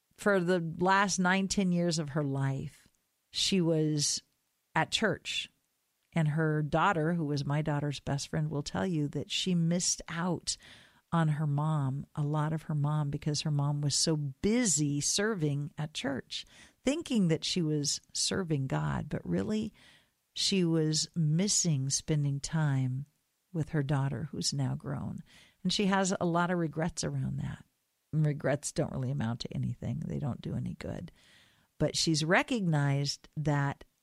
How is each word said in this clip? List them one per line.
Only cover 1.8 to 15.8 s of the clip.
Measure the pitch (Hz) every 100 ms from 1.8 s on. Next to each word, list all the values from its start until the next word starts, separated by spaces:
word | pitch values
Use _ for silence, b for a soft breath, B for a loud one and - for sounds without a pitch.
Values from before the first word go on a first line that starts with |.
| 175 165
of | 147
her | 151
life, | 143 135 135 135 147 - _ _ _ _ _
she | - - 196
was | 165 156 156 151 - - - _ _ _ _
at | - 160
church. | - 214 156 - - - _ _ _ _ _ _
And | 170 151
her | 151 160 151
daughter, | 147 160 180 165 156
who | 175 147
was | 143
my | 139 147
daughter's | 151 147 147 135
best | - 139 -
friend, | 160 151
will | 147
tell | 147 180 190
you | 160 147
that | 147 -
she | - -
missed | 175 165 175 - - -
out | 160 180 165 - - B B B B B
on | 170 156
her | 147 156
mom, | 143 156 156 135 139 - -
a |
lot | 147 151 151
of | 160
her | -
mom, | 151 143 151 143
because | 143 - 151
her | 160
mom | 143 143 147
was | 147
so | - - 156
busy | 143 - 202 233 233 156 147 143
serving | - - 214 208 151 143 143
at | -